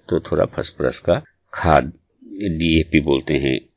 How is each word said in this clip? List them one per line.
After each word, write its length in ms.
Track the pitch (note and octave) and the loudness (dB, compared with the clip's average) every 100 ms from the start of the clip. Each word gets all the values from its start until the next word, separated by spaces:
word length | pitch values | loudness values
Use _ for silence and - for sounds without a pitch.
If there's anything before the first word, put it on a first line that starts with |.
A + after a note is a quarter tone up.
| - | -4
तो 120 | D#2+ | -4
थोड़ा 240 | - D#2+ | -2 -2
phosphorus 540 | - - - - C2 - | -2 -2 -8 -4 -4 -2
का 240 | - - D3+ _ _ | -2 -2 -2 _ _
खाद, 380 | - F2 D2 C2 - _ _ | -4 2 4 2 -6 _ _
डीएपी 760 | - G2 G#2 D#2+ E2 D#2+ D#2 D#2 | -20 -8 -6 -2 2 2 2 2
बोलते 340 | D2 C#2 C2 | 2 0 0
हैं 260 | C#2 C#2 C2 - | -2 -2 -4 -6